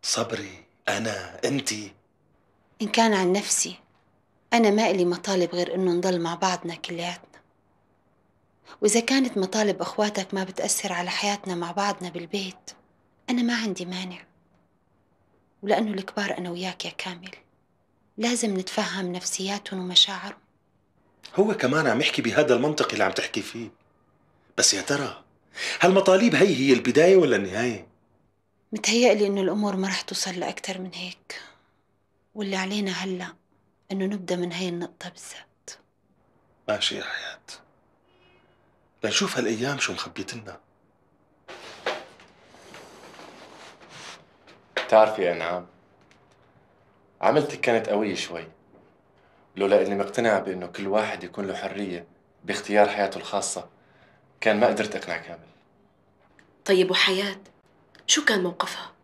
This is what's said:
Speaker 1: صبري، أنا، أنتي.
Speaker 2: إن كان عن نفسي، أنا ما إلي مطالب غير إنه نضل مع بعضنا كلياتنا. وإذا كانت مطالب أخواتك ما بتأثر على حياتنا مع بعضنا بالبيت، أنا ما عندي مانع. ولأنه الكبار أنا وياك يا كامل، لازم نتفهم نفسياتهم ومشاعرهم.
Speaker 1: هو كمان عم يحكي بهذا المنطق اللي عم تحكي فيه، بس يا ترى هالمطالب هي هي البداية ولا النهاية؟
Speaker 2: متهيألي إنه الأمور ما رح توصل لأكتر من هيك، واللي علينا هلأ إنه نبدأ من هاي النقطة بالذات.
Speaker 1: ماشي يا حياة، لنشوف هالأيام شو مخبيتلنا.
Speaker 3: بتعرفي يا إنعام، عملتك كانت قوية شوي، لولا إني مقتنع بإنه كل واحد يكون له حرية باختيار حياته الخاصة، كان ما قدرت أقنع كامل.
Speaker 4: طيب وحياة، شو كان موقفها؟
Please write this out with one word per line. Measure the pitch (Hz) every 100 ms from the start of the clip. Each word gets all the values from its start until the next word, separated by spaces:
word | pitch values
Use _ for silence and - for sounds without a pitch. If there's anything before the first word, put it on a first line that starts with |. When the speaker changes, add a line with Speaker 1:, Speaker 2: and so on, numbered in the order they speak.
Speaker 1:
صبري، | - - 117 110 101 92 - _ -
أنا، | 104 113 101 90 90 -
أنتي. | 139 - 107 104 - _ _ _ _ _ _ _ _
Speaker 2:
إن | 208
كان | 214 226
عن | 208 180
نفسي، | 190 202 - - 185 _ _ _ _ _ _ _
أنا | 240 220
ما | 202 220
إلي | 190 175
مطالب | 175 - 190 175 175
غير | 175 185
إنه | 185
نضل | 175 185 180
مع | 165 170
بعضنا | 190 180 170 170
كلياتنا. | - 170 175 175 - - _ _ _ _ _ _ _ _ _ _ _ _ - -
وإذا | 214 226
كانت | 233 269 262 214
مطالب | 190 220 208 190
أخواتك | 175 - 208 208 190
ما | 196
بتأثر | 190 190 208 - 196
على | 175 180
حياتنا | - 202 202 196 175
مع | 170
بعضنا | 175 202 190 180
بالبيت، | 170 170 202 190 - - - _ _ _ _ -
أنا | 247
ما | 233 240
عندي | 220 175 180
مانع. | 180 185 180 - _ _ _ _ _ _ _ _ _ _ _ _ _
ولأنه | 202 202 220
الكبار | 196 190 - 202 -
أنا | 180
وياك | 175 185 180 175
يا |
كامل، | - - 175 190 - _ _ _ _ _ _ _ -
لازم | 226 247 226 190
نتفهم | 185 - 196 180 180
نفسياتهم | 180 175 - 190 196 - 190
ومشاعرهم. | 180 175 - 190 190 - _ _ _ _ _ _ _ _ - -
Speaker 1:
هو | 214
كمان | 202 127 - 131
عم | 110
يحكي | 151 -
بهذا | 117 113 135 117
المنطق | 147 147 123
اللي | 110
عم | 95
تحكي | 95 - -
فيه، | 98 117 113 - _ _ _ _ _ _ _ -
بس | 113
يا | 101
ترى | - 143 131 - - _ _ - - -
هالمطالب | 180 190 185 185 233 -
هي | 202 139
هي | 135
البداية | 123 117 123 175 190
ولا | 156 110
النهاية؟ | 98 98 123 107 - _ _ _ _ _ _ _ _
Speaker 2:
متهيألي | 214 - 226 240 208 202
إنه | 202
الأمور | 190 208 208 190
ما | 190
رح | 190
توصل | - 190 - 180
لأكتر | 175 - - 185
من | 185
هيك، | 175 180 - _ - - - _ _ _ _ _ _ _ 214
واللي | 202 190
علينا | 190 208 196
هلأ | 175 185 180 180 - _ _ _ _ _
إنه | 196 190
نبدأ | 202 175 180
من | 175
هاي | 170 185
النقطة | 175 170 - 180
بالذات. | - - - - _ - - _ _ _ _ _ _ _ _ -
Speaker 1:
ماشي | 104 - -
يا |
حياة، | - - - - - - _ _ _ _ _ _ _ _ _ _ _ _ _ _
لنشوف | 110 110 196 -
هالأيام | 117 110 127 139
شو | -
مخبيتلنا. | 92 - - 98 120 101 87 _ _ _ _ _ _ _ _ _ - - - - - - - - _ - - - - - - - - - - - - - - - - - - - _ - - _ - -
Speaker 3:
بتعرفي | 110 107 107
يا | 92
إنعام، | 85 82 90 87 - _ _ _ _ _ _ _ _ _ _ _ _ _ _
عملتك | 101 139 143 -
كانت | - 113 104
قوية | 104 107 92
شوي، | - 85 85 - _ - _ _ _ _ _ _ _ -
لولا | 98 104
إني | 95 101
مقتنع | 98 - 117 101
بإنه | 95 92 87
كل | - 101
واحد | 104 110 104
يكون | 90 - 98
له | 90
حرية | 98 95 101 87 - _ _ _
باختيار | - 101 - 104 101
حياته | 104 98 95
الخاصة، | - 101 95 - - _ _ _ _ _ _ _
كان | 113 104
ما | 117
قدرت | 104 107 -
أقنع | - 82
كامل. | - 82 - _ _ _ _ _ _ _ _ _ _ _ -
Speaker 4:
طيب | 190 185
وحياة، | 185 - 190 202 196 - _ _ _ _ - -
شو | - 294
كان | 208
موقفها؟ | 180 175 - - - -